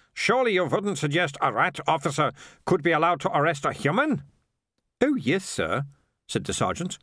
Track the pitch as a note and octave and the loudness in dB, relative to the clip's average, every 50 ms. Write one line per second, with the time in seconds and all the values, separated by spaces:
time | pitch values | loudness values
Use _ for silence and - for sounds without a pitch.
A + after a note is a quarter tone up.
0 | _ _ _ - - - A3+ C4 B3+ A#3 G3 F3+ F3 C3 D#3 F#3 G3 G#3 F#3 - | _ _ _ -2 0 2 2 2 2 2 2 2 2 2 0 0 0 -2 -4 -2
1 | D#3 D3 C#3+ F3 F3+ C#3+ C#3+ - E3 C3+ G#2 A#2 D#3 F3+ - - - - D#3+ D#3 | -2 0 0 0 0 0 -2 -2 -2 0 2 2 0 0 -2 -2 0 0 0 0
2 | - D#3+ C3+ D#3 D3 C3 - - - - - _ _ - F3+ D#3+ C#3+ E3+ D#3+ D3+ | 0 -2 0 0 0 -2 -2 -6 -14 -20 -20 _ _ 0 0 2 2 2 2 4
3 | E3 F3 F3 C#3+ - F#3+ - D3 C#3+ E3 D#3+ C#3 - C#3+ A2+ - - C#3 E3+ B3 | 4 2 2 0 0 0 0 2 2 2 0 0 -2 -4 -4 -2 0 0 2 2
4 | D4 D#4 A3+ C#3+ - - _ _ _ _ _ _ _ _ _ _ _ _ _ - | 2 0 0 -4 -6 -10 _ _ _ _ _ _ _ _ _ _ _ _ _ 0
5 | B3 D4 C#4+ G3+ C#3 A#2+ F3 F#3+ F#3+ - - - E2+ D#2 F#2+ C3 C#3+ C#3 - _ | 0 2 2 0 0 0 -2 -2 -2 -4 -4 -4 -2 -2 -2 -2 -4 -6 -12 _
6 | _ _ _ _ _ - - A#2 C#3 - - - A2+ F#2 F#2 - F3 F#3 - - | _ _ _ _ _ -6 -4 -4 -4 -4 -2 -2 -2 -2 -2 -4 -6 -8 -10 -14